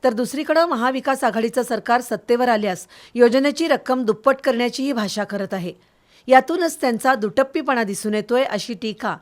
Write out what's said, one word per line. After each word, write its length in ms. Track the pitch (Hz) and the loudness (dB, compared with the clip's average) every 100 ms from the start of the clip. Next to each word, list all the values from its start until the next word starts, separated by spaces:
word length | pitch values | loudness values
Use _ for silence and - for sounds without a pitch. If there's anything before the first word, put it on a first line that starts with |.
तर 80 | 254 | 0
दुसरीकडं 520 | 220 247 277 311 311 339 | 0 -4 -4 0 2 2
महाविकास 580 | 262 247 262 - 262 | 2 0 -2 -2 0
आघाडीचं 380 | 240 220 226 247 | 0 0 -2 -2
सरकार 380 | 233 220 - 240 | -2 -4 0 0
सत्तेवर 480 | 247 214 - 240 247 | 0 -8 0 2 2
आल्यास 380 | 220 208 175 - - - | 2 0 -6 -10 -20 -12
योजनेची 540 | 233 240 247 277 285 330 | 4 4 6 2 0 0
रक्कम 360 | 269 - 254 | 0 0 -2
दुप्पट 320 | 226 214 277 269 | 0 0 2 2
करण्याचीही 480 | 277 233 240 233 269 | 0 0 -2 -2 -4
भाषा 320 | 269 202 214 | -2 -4 -4
करत 300 | 202 202 196 | -6 -6 -6
आहे. 180 | 196 175 - _ _ _ _ - | -6 -8 -10 _ _ _ _ 4
यातूनच 540 | 262 262 349 330 - | 4 6 -2 -2 0
त्यांचा 340 | 262 226 262 | -2 0 0
दुटप्पीपणा 680 | 262 202 220 269 311 285 254 | 0 0 0 -2 -2 -2 -2
दिसून 320 | 214 196 214 | -2 -4 -4
येतोय, 280 | 214 214 240 | -4 0 0
अशी 320 | 269 214 - | 0 -4 -6
टीका 420 | 214 220 196 220 160 | -8 -8 -6 -8 -8